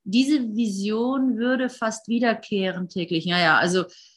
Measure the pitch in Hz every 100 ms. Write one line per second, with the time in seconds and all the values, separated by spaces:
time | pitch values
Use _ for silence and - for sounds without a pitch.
0 | 202 226 269 302 233 214 226 196 202 220
1 | 247 269 262 220 240 254 254 - 220 220
2 | - 233 240 226 - 202 190 180 180 185
3 | 170 165 170 175 165 143 175 185 - -
4 | -